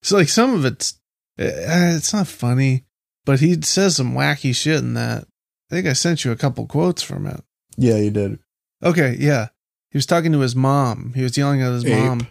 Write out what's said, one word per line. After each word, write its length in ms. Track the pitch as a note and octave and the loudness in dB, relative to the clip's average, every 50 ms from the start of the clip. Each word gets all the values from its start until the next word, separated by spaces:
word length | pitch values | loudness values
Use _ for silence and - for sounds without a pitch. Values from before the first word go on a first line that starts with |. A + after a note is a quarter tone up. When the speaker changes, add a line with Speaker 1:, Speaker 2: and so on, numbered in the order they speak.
| - | -2
Speaker 1:
So, 140 | - G3 | 2 2
like, 120 | G3+ F3 C#3+ | 2 4 4
some 240 | - - A#3 C4 B3+ | 4 2 2 2 2
of 100 | F3+ C#3 | 0 0
it's, 280 | C3 A#2+ - - - - _ _ _ _ _ _ _ _ - | -2 -2 -4 -8 -10 -10 _ _ _ _ _ _ _ _ -6
uh, 560 | D#2+ - - C#2+ E2+ G#2+ D#3+ F3+ F3 F3 E3 | -4 -4 -4 -4 -4 0 2 2 2 2 2
it's 180 | D#3 D3 - - | 0 -2 -2 -2
not 140 | G#3+ F#3 | -2 -2
funny, 580 | - - - - A#2+ B2 B2+ C3+ C3+ C3 B2+ _ _ _ _ _ _ _ _ _ | -2 -4 -4 -2 0 2 2 2 2 2 0 _ _ _ _ _ _ _ _ _
but 140 | - C#3 B2+ | 0 2 4
he 200 | D3 F3 F3+ D#3+ | 4 4 2 2
says 340 | D3+ - - F#3+ G3 G3 D#3 | 0 -2 0 2 2 2 2
some 160 | C3+ C3 B2 B2 | 0 -2 -2 -2
wacky 420 | B2+ C#3 D3 D3 C#3+ - C3+ B2 | 0 0 0 -2 -2 -2 -2 -2
shit 240 | - - D#3 D#3+ C#3+ | -2 0 0 0 0
in 140 | B2+ A#2+ A#2+ | -2 -2 -4
that. 320 | A#2 A#2 A#2 A2+ A2 - _ _ _ _ _ _ _ _ _ | -4 -4 -4 -4 -6 -8 _ _ _ _ _ _ _ _ _
I 60 | - | -6
think 120 | F3 F#3+ | -4 -2
I 60 | E3 B2+ | 0 0
sent 300 | - - E3+ E3+ D3+ - | 0 0 0 0 0 0
you 60 | B2+ | -4
a 40 | A#2 | -2
couple 280 | A2+ - C#3 B2 - A2+ | 0 -2 -2 -2 -4 -10
quotes 360 | A2+ - C#3+ E3+ F3+ F3 - - | -4 -2 0 0 0 0 -2 -6
from 220 | - - - - | -8 -8 -8 -8
it. 140 | F#2+ - - - _ _ _ _ _ - | -8 -10 -12 -16 _ _ _ _ _ -2
Speaker 2:
Yeah, 200 | - B2+ A#2+ A2 | 2 2 4 4
you 140 | G#2+ G#2 G#2 | 4 2 0
did. 280 | G2+ G#2 G2+ G2 G#2+ - _ _ _ _ _ _ _ _ - | 0 -2 -2 -2 -6 -8 _ _ _ _ _ _ _ _ -2
Speaker 1:
Okay, 320 | E3 E3+ F3+ E3+ B2+ A#2 - | 0 2 2 2 0 0 0
yeah. 280 | C#3 D3 D3 B2 G#2+ A2+ _ _ _ _ _ _ _ _ | 0 0 2 0 -2 -6 _ _ _ _ _ _ _ _
He 60 | _ | _
was 80 | C#3+ C3+ | -4 0
talking 260 | - F3 E3+ D#3+ E3 D#3 | 2 0 2 2 2 2
to 60 | C#3+ | 2
his 160 | C3+ B2 A#2+ | 2 0 0
mom. 580 | C3 C3 C3+ C#3 C#3+ C3+ B2 A2 - - - B2 | 0 2 2 2 2 0 0 -2 -6 -8 -8 -6
He 80 | C3 B2+ | -4 -4
was 140 | B2+ A#2+ | -2 0
yelling 240 | - C#3+ C#3+ C#3+ C3+ | 0 0 2 2 0
at 100 | C3 B2+ B2 | 0 0 -2
his 120 | A#2+ A#2+ | -2 0
Speaker 2:
Ape. 120 | - - | 0 2
Speaker 1:
mom. 300 | - C3 B2+ B2+ A#2+ A#2+ - | 2 2 0 0 -2 -4 -8